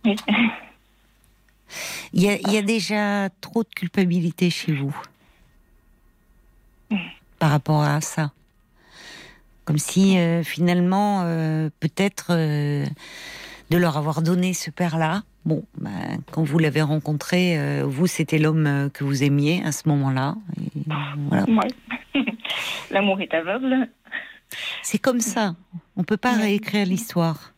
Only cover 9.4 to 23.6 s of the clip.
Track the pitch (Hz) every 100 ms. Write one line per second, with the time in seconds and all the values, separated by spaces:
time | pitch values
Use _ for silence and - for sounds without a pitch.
9.4 | _ _ - 151 - - 190 185 170 170
10.4 | 160 - 175 175 180 190 208 202 170 165
11.4 | 160 156 156 - 160 - 196 - - 175
12.4 | 156 147 147 143 139 143 - - - -
13.4 | - - - 170 175 147 151 156 165 180
14.4 | 185 180 - - 175 160 160 190 - _
15.4 | 160 156 - - - 87 - - - -
16.4 | 151 160 156 131 156 156 151 147 - 180
17.4 | 180 165 143 143 139 135 175 - 160 156
18.4 | 156 156 151 139 139 - 139 139 143 143
19.4 | 147 180 - 143 160 147 135 131 139 220
20.4 | 196 - - 151 147 151 143 143 143 -
21.4 | 196 220 233 - - 247 - 285 220 220
22.4 | - - - - - 190 202 190 175 160
23.4 | 165 220